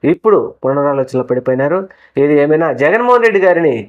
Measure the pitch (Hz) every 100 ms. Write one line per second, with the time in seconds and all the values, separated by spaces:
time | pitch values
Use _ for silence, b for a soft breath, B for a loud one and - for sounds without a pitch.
0 | 143 175 220 190 113 - 131 139 143 139
1 | 131 127 123 123 127 131 143 180 196 b
2 | b - 143 147 143 156 165 120 147 208
3 | 247 247 233 196 185 170 165 117